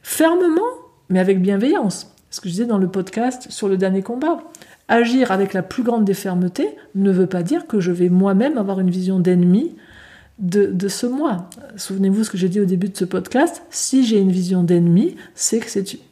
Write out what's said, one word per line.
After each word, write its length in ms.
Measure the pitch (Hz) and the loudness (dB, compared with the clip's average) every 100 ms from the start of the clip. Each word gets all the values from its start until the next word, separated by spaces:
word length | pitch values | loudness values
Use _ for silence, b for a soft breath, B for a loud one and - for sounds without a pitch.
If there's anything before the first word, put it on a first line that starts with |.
Fermement, 600 | - - 320 359 359 320 466 508 - _ _ | -10 0 2 4 2 0 -2 -6 -20 _ _
mais 100 | 185 | 0
avec 220 | 185 196 | 2 2
bienveillance. 680 | 185 196 254 381 214 - - _ _ | 2 2 2 0 0 -4 -16 _ _
Ce 120 | - | -12
que 80 | 185 | -8
je 40 | |
disais 120 | 175 | -4
dans 120 | 240 208 | -2 0
le 120 | 185 | 0
podcast 580 | 190 180 - 247 254 - | -2 -6 -4 -4 -4 -16
sur 180 | - 202 | -6 -2
le 100 | 190 | 0
dernier 240 | 190 190 | 0 -2
combat. 380 | 196 240 311 302 - B B B - | -4 -4 -2 -4 -8 B B B 0
Agir 420 | 233 233 262 233 | 2 2 2 2
avec 220 | 190 196 | 0 0
la 100 | 190 | -2
plus 200 | 185 - | -6 -4
grande 220 | 233 233 | -2 0
des 80 | 202 | 0
fermetés 560 | 190 190 180 180 180 403 - B | 0 -2 -2 -2 -2 -4 -6 B
ne 160 | 190 196 | 0 2
veut 160 | 185 185 | 2 2
pas 160 | 185 | 0
dire 240 | 175 339 - | -2 -4 -2
que 140 | 214 | -2
je 100 | 180 | 0
vais 160 | 175 180 | 0 2
moi-même 500 | 180 196 196 269 269 | 4 4 2 2 0
avoir 220 | 196 190 | -2 0
une 100 | 185 | 0
vision 300 | 185 180 190 | 0 -2 0
d'ennemi 560 | 180 180 175 190 330 - B B B B B - | 2 4 4 4 0 -8 B B B B B -8
de, 280 | 185 202 196 | -2 0 0
de 200 | 185 202 | 0 -4
ce 180 | - | -4
moi. 440 | 247 262 311 185 180 - - | -4 -2 -2 -4 -8 -20 -20
Souvenez-vous 480 | 202 - 190 196 202 | -16 -8 -2 0 0
ce 60 | 214 | -2
que 80 | 185 | -2
j'ai 100 | 185 | -2
dit 140 | 202 | 0
au 40 | |
début 220 | 196 185 202 | 0 0 -2
de 80 | |
ce 80 | - | -4
podcast, 600 | 185 185 185 247 330 - - | -4 -4 -2 0 0 -2 -14
si 360 | - - 262 | -8 0 2
j'ai 120 | 240 214 | 4 4
une 140 | 190 | 2
vision 320 | 180 180 185 | 0 0 0
d'ennemi, 520 | 170 175 170 175 330 - B | 2 4 4 4 2 -4 B
c'est 240 | - - 226 | -8 -2 -2
que 100 | - | -2
c'est 160 | 196 196 - _ | -6 -6 -12 _